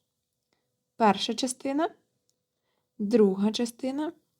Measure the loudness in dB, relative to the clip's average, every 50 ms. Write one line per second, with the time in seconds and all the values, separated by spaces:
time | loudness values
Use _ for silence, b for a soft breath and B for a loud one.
0 | _ _ _ _ _ _ _ _ _ _ _ _ _ _ _ _ _ _ _ 2
1 | 2 2 2 2 -2 -6 -4 -4 -4 -6 -6 -6 -6 -6 -4 -2 -2 -4 -6 _
2 | _ _ _ _ _ _ _ _ _ _ _ _ _ _ _ _ _ _ _ -8
3 | -2 2 4 4 4 4 4 2 0 0 0 -2 -4 -6 -6 -6 -8 -6 -4 -4
4 | -6 -6 -8 _ _ _ _ _